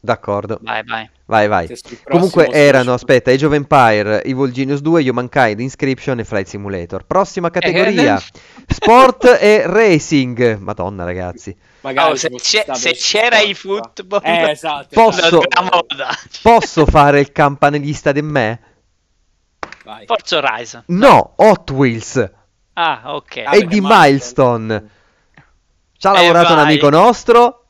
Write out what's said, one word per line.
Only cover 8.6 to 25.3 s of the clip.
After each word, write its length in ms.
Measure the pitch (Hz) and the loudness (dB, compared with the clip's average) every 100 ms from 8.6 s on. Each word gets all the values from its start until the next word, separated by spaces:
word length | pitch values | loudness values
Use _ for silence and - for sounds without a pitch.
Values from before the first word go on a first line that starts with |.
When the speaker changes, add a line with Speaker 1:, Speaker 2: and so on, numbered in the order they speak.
| _ | _
Speaker 1:
Sport 640 | - 202 240 262 254 254 247 | -4 4 6 4 4 2 4
e 220 | 208 214 147 | 4 2 2
racing. 880 | 196 220 156 - 151 127 120 123 107 | 2 2 2 0 -2 -2 0 -2 -2
Madonna, 460 | 95 104 90 101 | -8 -8 -8 -8
ragazzi. 520 | 87 90 90 85 - 90 _ _ | -8 -8 -10 -12 -18 -20 _ _
Speaker 3:
Magari 300 | 135 131 160 | -8 -2 -2
Speaker 2:
Oh, 40 | 139 | -2
se 140 | 160 | -4
Speaker 3:
ci 40 | 123 | -4
fosse 200 | - 214 | -2 -4
Speaker 2:
c'è, 60 | |
Speaker 3:
stato 160 | - 127 | -4 -6
Speaker 2:
se 100 | 165 | -6
Speaker 3:
il 80 | 165 | -4
Speaker 2:
c'era 380 | - 208 233 226 | -4 -2 0 0
Speaker 3:
sport. 120 | 208 | 0
Speaker 2:
eFootball, 680 | 190 190 202 226 - 185 202 | -6 -8 -8 -10 -18 -8 -6
Speaker 3:
Eh, 260 | 165 170 160 | -2 -2 -2
esatto, 360 | 151 160 143 - | -4 -8 -10 -4
Speaker 1:
Posso, 280 | - 226 185 | 2 2 2
Speaker 3:
esatto. 240 | 165 170 165 | 2 2 2
Speaker 2:
la 120 | - 185 | -2 0
moda. 380 | 180 - 139 127 - - - | -2 -4 -10 -8 -10 -12 -2
Speaker 1:
posso 440 | 226 233 - - 147 | 2 2 2 0 2
fare 340 | 156 143 143 | 4 4 2
il 120 | 139 | 0
campanellista 800 | - 143 143 147 147 143 143 151 | 0 -2 2 -2 -2 -6 -4 -4
di 100 | 143 | -4
me? 360 | 151 143 110 117 _ _ _ _ _ _ _ _ _ _ - - | -4 -4 -4 -6 _ _ _ _ _ _ _ _ _ _ -18 -18
Speaker 3:
Vai. 220 | - 107 104 | -20 -20 -8
Speaker 2:
Forza 300 | 226 - 165 | -8 -4 -4
Horizon. 460 | 135 113 117 120 - | -4 -6 -12 -20 -8
Speaker 1:
No, 460 | 175 262 147 - - | 2 6 6 2 2
Hot 340 | 220 190 - | 2 2 -4
Wheels. 600 | 135 135 113 - 131 98 _ _ _ _ | -2 -2 -2 -6 -6 -6 _ _ _ _
Speaker 2:
Ah, 280 | - 165 127 123 | -6 -4 -4 -10
ok. 320 | 151 _ - | -14 _ -12
Speaker 3:
Ah, 40 | |
Speaker 1:
E 20 | 113 | 0
Speaker 3:
perché 160 | 202 180 | 0 0
Speaker 1:
di 140 | 202 | -2
Speaker 3:
Milestone. 840 | 190 214 151 139 - - 127 117 110 | 2 4 4 2 -4 0 0 0 -6
Speaker 1:
Milestone. 240 | 107 107 _ _ _ _ | -8 -10 _ _ _ _